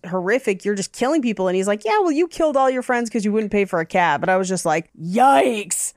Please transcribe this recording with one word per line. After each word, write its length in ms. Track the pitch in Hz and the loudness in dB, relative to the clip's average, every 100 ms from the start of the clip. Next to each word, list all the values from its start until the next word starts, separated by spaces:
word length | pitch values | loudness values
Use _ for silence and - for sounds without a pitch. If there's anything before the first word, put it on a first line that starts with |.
| 175 | -6
horrific. 560 | 185 180 240 233 190 | -4 0 -2 0 -4
You're 120 | 202 202 | -4 -4
just 180 | 190 | -6
killing 280 | - 240 320 | -4 0 0
people." 260 | 240 202 185 | 0 -2 0
And 80 | 185 | 0
he's 120 | 196 | 0
like, 160 | 208 | -2
"Yeah, 160 | 427 427 | 0 0
well, 120 | 359 | 2
you 160 | 285 349 | 0 -2
killed 280 | - 320 277 | 0 0 2
all 120 | 262 | 2
your 140 | 262 | 0
friends 260 | 247 240 233 | -2 -2 -2
'cause 160 | 233 208 | -2 -2
you 60 | |
wouldn't 200 | 214 208 | -2 0
pay 140 | 208 196 | -2 0
for 140 | 175 | -2
a 60 | 165 | -2
cab." 340 | 185 170 143 | 0 2 2
But 80 | 170 | 2
I 80 | 185 | 0
was 100 | 185 | 0
just 180 | 185 170 | -2 0
like, 240 | 156 170 - | -2 -4 -12
"Yikes. 920 | 165 202 262 269 262 220 180 - - | -6 2 4 6 4 0 -6 -8 -8